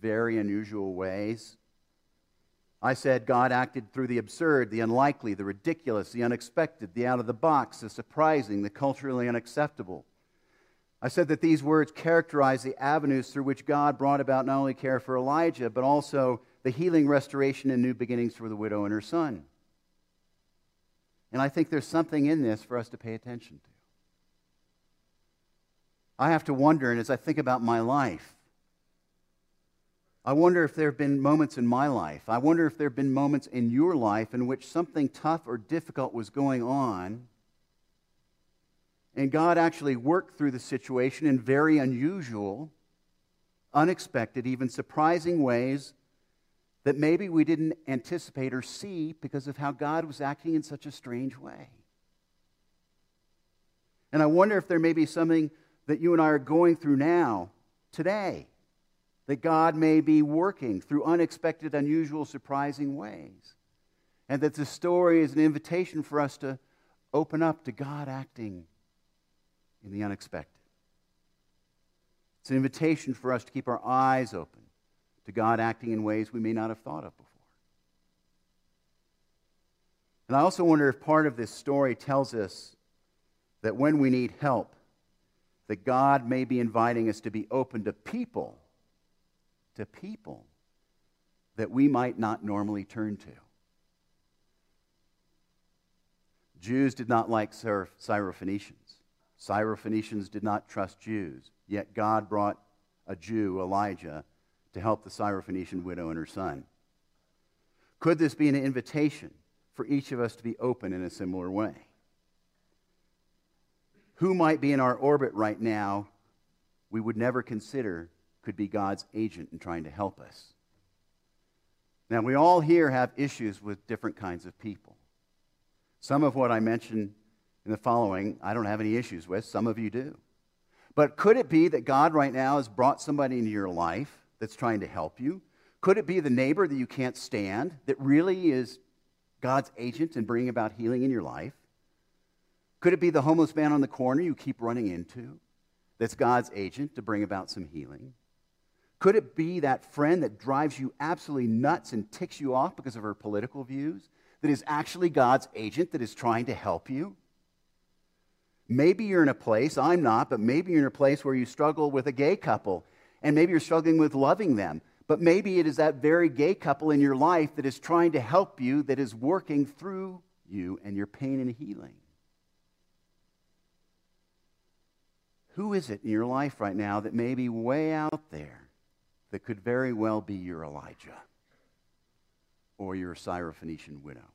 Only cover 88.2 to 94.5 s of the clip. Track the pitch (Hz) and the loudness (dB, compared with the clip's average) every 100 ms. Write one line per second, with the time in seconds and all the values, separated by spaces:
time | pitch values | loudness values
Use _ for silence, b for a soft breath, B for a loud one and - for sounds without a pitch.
88.2 | 233 98 60 53 _ _ _ _ _ _ | -8 -8 -10 -12 _ _ _ _ _ _
89.2 | _ _ _ _ _ - 101 - 196 220 | _ _ _ _ _ -14 -14 -14 -18 -18
90.2 | - 57 53 _ _ _ _ _ _ _ | -18 -20 _ _ _ _ _ _ _ _
91.2 | _ _ _ - 107 123 143 127 123 - | _ _ _ -8 -2 4 4 4 0 0
92.2 | 107 110 104 104 104 101 98 117 107 98 | -2 -2 -4 -4 -2 -4 -8 -6 -6 -8
93.2 | - 58 _ _ _ _ _ _ _ _ | -14 -20 _ _ _ _ _ _ _ _
94.2 | _ _ _ | _ _ _